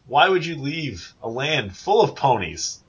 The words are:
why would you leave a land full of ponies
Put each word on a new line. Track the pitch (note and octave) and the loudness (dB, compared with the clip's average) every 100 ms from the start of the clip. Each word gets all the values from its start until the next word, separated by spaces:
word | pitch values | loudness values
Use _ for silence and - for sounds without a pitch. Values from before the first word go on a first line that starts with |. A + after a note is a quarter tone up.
| - | -2
why | C3+ F3+ | 4 4
would | F#3 D#3+ | 4 0
you | D3+ | -6
leave | C#3 D#3+ C#3+ F#2 - - | -6 -6 -6 -8 -14 -12
a | A2+ | -8
land | A#2+ C#3+ D3 G2+ F#2 | -6 -2 -2 -2 -6
full | F3+ A3 | 2 4
of | E3+ - | 4 2
ponies | C3+ A2+ E2+ D#2+ - - | 2 2 0 -6 -10 -10